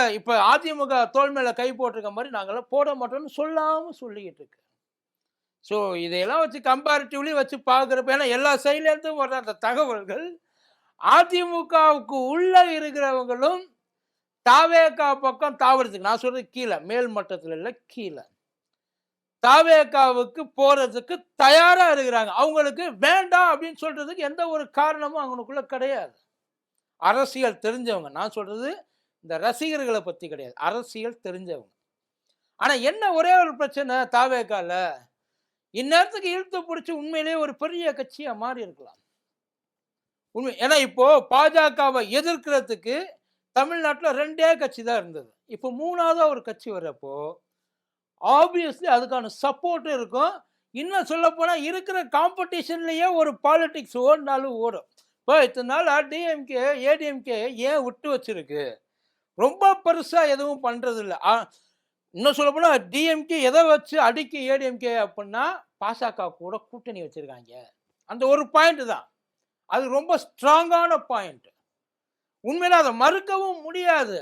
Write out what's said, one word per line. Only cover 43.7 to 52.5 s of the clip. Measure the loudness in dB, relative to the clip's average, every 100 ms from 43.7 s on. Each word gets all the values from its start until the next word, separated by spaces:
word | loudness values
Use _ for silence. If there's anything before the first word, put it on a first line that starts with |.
| 0 -2 -2 -2
ரெண்டே | -2 -4 2 2 2
கட்சி | -4 -6
தான் | -4 -4
இருந்தது, | -6 -12 -18 _ _
இப்போ | -12 -10
மூணாவதா | -8 -6 0 0 2 2
ஒரு | 0
கட்சி | -8 -12 -12
வர்றப்போ | -10 -10 -12 -14 -12 -12 -14 _ _ _ _ _ _ _ _
obviously | 2 4 4 0 -6 -6 0
அதுக்கான | 0 2 -6 -6 -6
சப்போர்ட் | -6 -4 -4 -6 -4
இருக்கும். | -6 -4 -2 -2 -4 _ _ _ -12
இன்னும் | -6 -4 -4
சொல்ல | 0 0
போனா | 0 -2 -2
இருக்கிற | -4 -8 -6 -6 -2
காம்படிஷன்லயே | 0 0 -2 -8